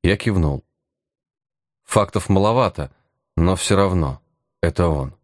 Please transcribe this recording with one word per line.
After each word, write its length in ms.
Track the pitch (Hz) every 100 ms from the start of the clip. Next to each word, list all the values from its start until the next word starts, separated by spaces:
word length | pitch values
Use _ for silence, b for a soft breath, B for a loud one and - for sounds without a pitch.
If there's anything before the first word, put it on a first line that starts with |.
Я 140 | 85 104
кивнул. 480 | - 98 78 67 _ _ _ _ _ _ _ _ _ _ _ _
Фактов 440 | _ - 101 107 -
маловато, 640 | 98 101 117 110 - 71 _ _ _ _ -
но 180 | 85
всё 220 | 92 - 98
равно 440 | 98 92 73 65 _ _ _ _
это 280 | 104 - 87
он. 260 | 76 67 -